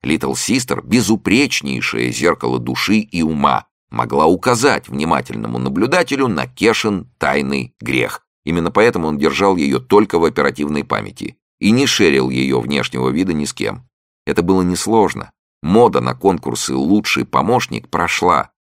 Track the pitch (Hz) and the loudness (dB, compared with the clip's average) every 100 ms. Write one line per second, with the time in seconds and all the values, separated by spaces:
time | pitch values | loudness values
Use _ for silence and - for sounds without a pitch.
0 | 64 78 67 65 - 123 123 - 62 113 | -2 -2 -2 -4 -2 -2 -2 -6 0 0
1 | 104 110 - 107 139 - 71 64 - 57 | 2 0 2 2 2 -2 -4 -6 -4 -4
2 | 62 58 78 82 62 64 60 65 - 107 | -4 0 0 0 -2 -4 -4 -6 0 0
3 | 107 90 80 78 71 58 - _ _ 57 | 0 -2 -2 0 0 0 -4 _ _ -6
4 | 60 69 78 90 - 120 135 87 - 67 | -4 2 2 2 0 2 2 0 -4 -6
5 | 80 71 62 55 55 60 65 67 120 180 | -2 -2 -2 -8 -6 -4 -4 -2 0 0
6 | 170 135 131 80 65 - 104 - 110 95 | 0 0 0 -2 -6 0 2 2 0 -2
7 | - _ 69 69 69 69 62 _ 69 65 | -6 _ -2 0 -2 -4 -6 _ -4 -2
8 | 58 - _ _ - 85 82 - 113 95 | -2 -6 _ _ -4 -2 0 2 2 2
9 | 80 73 73 69 98 92 71 65 64 101 | -4 0 0 2 2 2 2 0 4 4
10 | 107 87 82 - 71 67 73 73 - 53 | 4 2 2 2 -2 -2 -4 -4 -4 -4
11 | 50 - - - _ _ 101 117 139 - | -6 -12 -14 -14 _ _ 2 2 2 4
12 | 92 69 65 64 65 64 62 71 65 64 | 4 4 0 -2 0 -2 -2 -4 -4 -4
13 | 64 71 92 80 73 - 52 50 _ _ | -2 0 0 -2 -4 -6 -6 -8 _ _
14 | _ _ - 101 85 95 90 90 - 113 | _ _ -4 -2 2 2 2 -2 0 2
15 | 95 - - _ _ _ 76 104 120 - | 2 -2 -12 _ _ _ 2 6 6 4
16 | 62 64 95 90 - 58 - 65 71 104 | -2 0 0 0 -4 -6 -4 -2 2 2
17 | 101 - - 65 78 120 - 57 - 78 | 2 -2 0 -2 2 0 -2 -8 -6 -4
18 | 87 - 87 78 - _ | -2 0 2 2 0 _